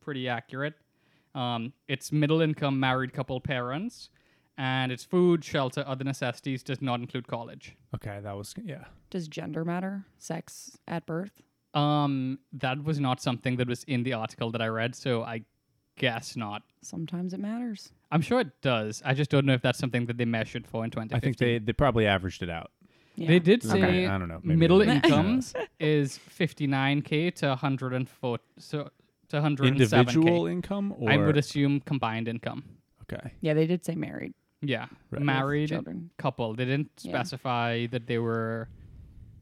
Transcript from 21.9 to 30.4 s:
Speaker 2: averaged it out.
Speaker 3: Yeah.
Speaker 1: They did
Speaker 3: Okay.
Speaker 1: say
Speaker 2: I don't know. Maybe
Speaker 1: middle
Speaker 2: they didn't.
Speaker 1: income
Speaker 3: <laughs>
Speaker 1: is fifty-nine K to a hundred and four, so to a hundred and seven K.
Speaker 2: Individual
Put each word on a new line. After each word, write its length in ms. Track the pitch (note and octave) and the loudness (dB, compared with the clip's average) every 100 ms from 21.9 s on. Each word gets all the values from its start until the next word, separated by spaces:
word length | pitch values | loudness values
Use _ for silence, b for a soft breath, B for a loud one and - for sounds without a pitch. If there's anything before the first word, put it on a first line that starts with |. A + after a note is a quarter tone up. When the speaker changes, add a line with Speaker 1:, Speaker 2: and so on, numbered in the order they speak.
| A#2 G#2 | 4 4
Speaker 2:
averaged 360 | G2 F#2 - | 4 0 -4
it 60 | F2 | -6
out. 220 | E2 - _ b b b | -6 -10 _ b b b
Speaker 3:
Yeah. 140 | - D#3+ | -4 4
Speaker 1:
They 120 | F3 | 6
did 220 | E3+ A#3 A2 | 8 4 4
Speaker 3:
Okay. 120 | F#3+ | 2
Speaker 1:
say 280 | F#3 F#3 F#3 | 4 4 2
Speaker 2:
I 100 | G3 | 0
don't 100 | F3 | -2
know. 120 | - | -4
Maybe 160 | D#3+ D#3+ | 2 4
Speaker 1:
middle 200 | E3 F#3+ | 8 8
Speaker 2:
they 80 | G#3+ | 6
didn't. 180 | C#4+ | 6
Speaker 1:
income 380 | D#4+ D3+ F#3 B3+ B3 - | 6 6 4 2 -2 -6
Speaker 3:
<laughs> 200 | - - | -8 -2
Speaker 1:
is 360 | D3+ D3+ C#3 - | 2 2 2 -4
fifty-nine 840 | - - D#3 - C#3+ C3+ C3+ C#3+ | -12 -2 -2 0 0 2 2 2
K 280 | - D3+ F3 | 2 0 0
to 200 | - C#3+ | 0 0
a 40 | C3 | 0
hundred 360 | C#3+ C3 C3 | 0 -2 -2
and 160 | B2+ B2+ | -4 -4
four, 300 | - B2+ A#2 - - | -4 -4 -4 -6 -20
so 300 | - D3+ - - _ _ _ | -8 -8 -8 -14 _ _ _
to 80 | D3 | 0
a 40 | |
hundred 240 | D3+ C#3 C3+ | 2 4 4
and 200 | C3 A2+ | 6 6
seven 200 | - B2 | 6 6
K. 60 | |
Speaker 2:
Individual 320 | D#3 E3 F3 | 6 6 4